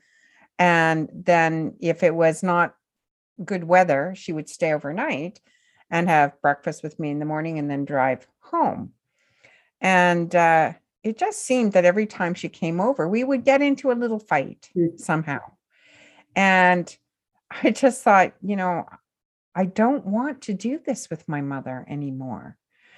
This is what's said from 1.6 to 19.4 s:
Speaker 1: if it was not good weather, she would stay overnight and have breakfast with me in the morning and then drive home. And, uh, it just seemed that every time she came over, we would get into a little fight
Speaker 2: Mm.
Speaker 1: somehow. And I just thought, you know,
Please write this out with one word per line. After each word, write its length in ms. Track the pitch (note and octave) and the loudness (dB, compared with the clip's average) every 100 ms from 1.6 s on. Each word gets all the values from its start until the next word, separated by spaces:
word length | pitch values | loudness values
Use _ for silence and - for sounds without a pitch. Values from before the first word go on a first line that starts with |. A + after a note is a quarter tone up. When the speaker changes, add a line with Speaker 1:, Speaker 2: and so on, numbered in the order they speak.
| D#3 - | -6 -4
Speaker 1:
if 220 | E3 D#3+ | -4 0
it 100 | E3+ | 2
was 300 | E3 E3 D#3+ | 4 2 2
not 320 | F#3 F3 E3 _ _ _ _ _ _ - | 0 0 0 _ _ _ _ _ _ -14
good 200 | F3 F#3 | -8 -6
weather, 500 | E3 F3+ F3 C#3 E3+ | 2 4 4 2 -2
she 160 | F#3+ - | -8 -10
would 160 | D#3 - | -8 -10
stay 240 | - D#3+ | -4 -2
overnight 680 | D3+ C#3+ F#3 D4+ C#3+ E3 - _ _ _ _ - | -2 -4 -6 -6 -6 -8 -14 _ _ _ _ -6
and 180 | E3+ F3 | -2 2
have 320 | D3+ C#3 - | 4 2 0
breakfast 420 | C#3+ C#3+ D#3+ D3+ | -2 -2 -4 -8
with 140 | D3+ - | -10 -8
me 100 | D3 | -6
in 100 | D3 | -6
the 60 | |
morning 340 | D3+ D3+ E3 D#3 | -6 -6 -6 -6
and 100 | D3 | -6
then 140 | C#3+ | -6
drive 420 | C#3+ C#3 C3 B2+ _ _ | -4 -2 0 -2 _ _
home. 540 | _ E4+ C4+ - - _ _ _ _ _ _ _ _ _ | _ -2 -2 -4 -12 _ _ _ _ _ _ _ _ _
And, 520 | F#3 F#3 F3+ F3 E3+ | 2 4 4 2 0
uh, 380 | F3 E3 D#3+ D3 - _ _ | 2 4 4 2 -4 _ _
it 140 | A3 A3+ | -8 -4
just 240 | G4 - | -4 -4
seemed 320 | - B3+ G#3+ | -2 0 2
that 100 | F#3+ | 4
every 200 | F3 G3+ | 4 2
time 300 | G#3 - F3 | -2 -4 -4
she 120 | F3+ E3 | -4 -8
came 320 | - E3 E3+ | -6 -4 -2
over, 300 | A3+ C#4 E3 | -2 0 -2
we 140 | A3 | -2
would 180 | C4 C4 | 0 0
get 180 | C4+ C#4 | 4 4
into 300 | C#4+ C4+ C4+ | 4 0 0
a 20 | |
little 260 | A#3+ A#3+ G#3+ | 0 -2 -4
fight 500 | - D3+ C#3+ - - F3+ | -2 -2 -2 -10 -6 -2
Speaker 2:
Mm. 200 | E3+ - | -2 -2
Speaker 1:
somehow. 400 | - D#3+ D3+ B2+ - _ _ _ _ _ _ _ _ | -4 -2 -2 -8 -10 _ _ _ _ _ _ _ _
And 600 | G3 F#3+ F#3 F3+ F3+ E3+ - _ _ _ _ - | 2 4 6 6 4 -2 -12 _ _ _ _ -20
I 220 | - D#4 | -2 0
just 320 | - C4+ - | 4 2 2
thought, 300 | A#3 G3 F3 - | 4 6 4 -2
you 140 | F#3+ | -6
know, 300 | G3 F#3 E3+ - - _ _ _ _ | -4 -2 -4 -6 -16 _ _ _ _